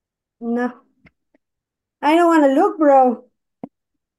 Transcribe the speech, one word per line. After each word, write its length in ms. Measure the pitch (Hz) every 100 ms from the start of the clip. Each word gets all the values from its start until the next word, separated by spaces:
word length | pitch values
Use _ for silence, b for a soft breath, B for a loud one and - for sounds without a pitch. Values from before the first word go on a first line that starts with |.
| _ _ _ _
No. 420 | 233 240 247 - _ _ _ _ _ _ _ _ _ _ _ _
I 140 | 285 330
don't 120 | 339
wanna 260 | 320 277
look, 240 | 277 403 370
bro. 480 | 294 269 254 226 _ _ _ _ - _ _ _ _